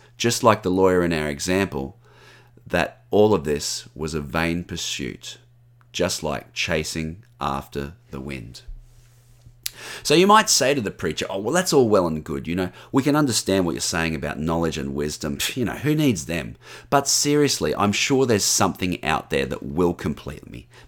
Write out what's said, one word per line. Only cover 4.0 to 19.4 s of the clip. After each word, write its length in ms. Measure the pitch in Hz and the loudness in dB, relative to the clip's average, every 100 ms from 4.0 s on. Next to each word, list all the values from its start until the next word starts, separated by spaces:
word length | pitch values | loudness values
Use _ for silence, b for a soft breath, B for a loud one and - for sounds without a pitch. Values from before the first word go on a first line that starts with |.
| 78 | -6
a 80 | 78 | -6
vain 420 | 71 80 82 85 | -4 -2 -2 -2
pursuit, 720 | 87 85 - - 64 - - - _ _ _ _ _ | -6 -8 -8 -8 -8 -10 -16 -20 _ _ _ _ _
just 300 | - 90 - | -4 -2 -2
like 320 | 78 65 - | -4 -6 -8
chasing 680 | - - 80 78 82 80 90 - - | -6 -2 -2 -2 -6 -6 -8 -16 -6
after 500 | 71 69 - 69 69 85 _ | -4 -4 -6 -8 -8 -12 _
the 100 | 67 | -12
wind." 420 | 69 67 58 62 - - - - - _ _ - - - - B B B | -10 -10 -12 -16 -16 -16 -18 -20 -20 _ _ -20 -20 -14 -14 B B B
So 120 | - | 4
you 120 | 160 196 | 6 8
might 240 | 214 - | 6 6
say 240 | - 131 | 2 2
to 60 | 143 | 0
the 100 | 98 | -2
preacher, 340 | - 87 78 - | -4 -4 -4 -6
"Oh, 80 | 98 | -4
well, 160 | 107 | 0
that's 180 | 170 180 | 0 4
all 160 | 151 117 | 6 6
well 200 | 101 87 | 6 4
and 160 | 78 | -2
good. 240 | 76 71 64 | -6 -6 -4
You 80 | 90 | -4
know, 160 | 90 B B | -4 B B
we 140 | 139 | 0
can 100 | 135 | 2
understand 500 | 147 143 110 - 95 | 2 2 0 2 2
what 100 | 87 | 2
you're 60 | 60 | -2
saying 320 | - 87 80 76 | -2 -2 -2 -2
about 240 | 71 69 | -4 -4
knowledge 360 | 78 82 82 73 | -2 0 0 -2
and 160 | 69 | -4
wisdom. 440 | 69 76 - 76 71 | -4 -4 -4 -6 -4
Pff, 200 | - 127 | -4 -4
you 80 | |
know, 120 | 104 - | -4 -2
who 180 | 143 | -2
needs 320 | 156 147 92 73 | 2 2 0 -2
them?" 300 | 82 62 - B B B | -6 -6 -12 B B B
But 160 | 139 139 | 0 2
seriously, 680 | - 143 147 143 - 78 - | 0 2 2 2 0 -2 0
I'm 160 | 101 | 0
sure 340 | 101 - 131 131 | 2 2 2 4
there's 160 | 104 | 2
something 600 | - - 98 - 90 - | 2 2 0 0 -4 -2
out 260 | - 76 - | -2 -2 -2
there 160 | 73 | -2